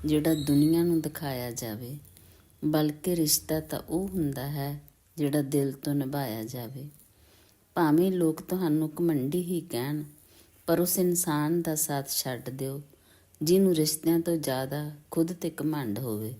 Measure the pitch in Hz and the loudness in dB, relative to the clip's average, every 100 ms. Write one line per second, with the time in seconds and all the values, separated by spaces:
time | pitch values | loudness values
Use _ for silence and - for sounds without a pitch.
0 | 151 151 156 156 143 143 151 165 170 165 | 2 2 4 2 4 6 6 6 4 2
1 | 151 151 147 127 123 117 117 107 120 147 | 0 -6 -6 -6 -6 -6 -8 -8 -10 -12
2 | - - - - _ _ 151 156 151 147 | -16 -20 -20 -20 _ _ 0 2 2 0
3 | 180 175 151 - - 156 156 143 - 165 | -2 0 2 0 0 -4 -4 -8 -4 -4
4 | 196 185 143 131 135 147 139 147 - _ | -2 -2 -2 -2 -4 -4 -6 -8 -14 _
5 | _ - 147 151 139 143 139 135 147 143 | _ -4 0 2 2 2 0 -2 -2 -2
6 | 135 143 135 110 110 127 113 131 147 - | 0 -4 -4 -6 -8 -10 -10 -12 -14 -18
7 | _ _ _ _ _ _ _ - 160 156 | _ _ _ _ _ _ _ 2 4 6
8 | 190 185 165 156 - 185 175 156 156 151 | 4 4 2 0 -4 -2 2 2 0 0
9 | 170 147 131 175 175 180 - 117 135 151 | 0 2 0 -2 -2 -4 -4 -6 -4 -4
10 | 147 - _ - _ _ - 170 175 - | -8 -16 _ -20 _ _ 0 2 2 2
11 | 180 175 - 147 151 170 165 151 - 143 | 2 2 0 0 2 0 0 -2 -2 -2
12 | 135 - 131 120 - 135 135 139 - _ | -2 -4 -4 -6 -8 -6 -6 -8 -12 _
13 | _ _ _ _ 156 185 196 160 151 - | _ _ _ _ 4 6 6 4 2 0
14 | 165 165 170 165 147 131 135 143 151 151 | 2 2 2 -2 0 -2 -2 -6 -8 -12
15 | _ 165 165 180 170 - 151 151 120 101 | _ 0 0 -2 -6 -4 -2 -2 -2 -4
16 | 131 107 110 | -4 -4 -6